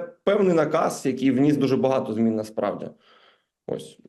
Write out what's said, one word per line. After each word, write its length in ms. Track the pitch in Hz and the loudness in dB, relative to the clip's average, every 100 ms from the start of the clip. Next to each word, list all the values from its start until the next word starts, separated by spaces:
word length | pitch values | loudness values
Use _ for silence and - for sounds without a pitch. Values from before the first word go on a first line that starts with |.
| - - | -2 -6
певний 300 | 190 202 190 | -2 2 2
наказ, 520 | 165 147 160 175 - 139 | 2 2 0 -2 -2 -4
який 240 | 127 131 | 0 0
вніс 260 | 123 147 143 | 4 2 2
дуже 200 | 135 131 | 2 2
багато 360 | 131 131 123 | 2 0 -2
змін 240 | 110 113 110 | 0 0 0
насправді. 500 | 107 - 104 90 - - _ _ _ _ _ _ - | -4 -4 -4 -4 -10 -16 _ _ _ _ _ _ -10
Ось. 320 | - - - | -10 -10 -20